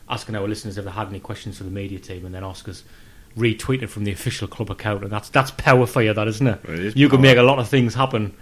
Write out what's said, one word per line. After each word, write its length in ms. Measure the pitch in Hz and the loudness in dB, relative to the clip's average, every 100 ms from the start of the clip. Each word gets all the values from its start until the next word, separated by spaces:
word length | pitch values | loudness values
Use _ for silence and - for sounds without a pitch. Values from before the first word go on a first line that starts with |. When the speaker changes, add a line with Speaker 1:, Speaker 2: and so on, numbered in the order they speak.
| - | -10
Speaker 1:
asking 260 | 120 - 107 | -10 -8 -6
our 100 | 101 | -4
listeners 300 | 104 107 98 | -6 -8 -10
if 60 | |
they 80 | 98 | -10
had 160 | 101 101 | -8 -8
any 120 | 98 | -10
questions 360 | - 104 107 98 | -12 -12 -12 -12
for 60 | |
the 80 | 95 | -10
media 280 | 98 98 95 | -8 -8 -12
team, 260 | - 90 92 | -12 -14 -12
and 100 | 92 | -12
then 80 | |
Oscar's 400 | 95 90 - 85 - - - - - 113 | -12 -12 -14 -16 -20 -20 -20 -20 -14 -2
retweeted 520 | 117 107 - 131 110 | -2 0 -4 -4 -4
from 140 | 104 | -6
the 80 | 104 | -6
official 360 | 92 120 - 101 | -4 -6 -6 -8
club 220 | - 101 | -8 -8
account, 340 | 92 107 101 | -6 -4 -4
and 80 | 101 | -6
that's, 180 | 104 - | -8 -2
that's 220 | 143 131 | 0 0
power 340 | - 151 127 117 | 0 4 4 4
for 140 | 131 | 2
you, 120 | 110 | 2
that, 140 | 107 107 | 2 -2
isn't 200 | 107 131 | 0 0
it? 120 | 95 - | 0 -6
Speaker 2:
It 140 | 82 | -6
is 160 | 101 127 | -2 4
Speaker 1:
You 120 | 143 | 6
can 80 | 135 | 8
Speaker 2:
power. 60 | |
Speaker 1:
make 140 | 135 123 | 8 8
a 60 | |
lot 160 | 123 139 | 6 4
of 80 | 110 | 2
things 280 | 135 117 120 | 2 2 0
happen 400 | 131 113 104 - | 0 0 -4 -2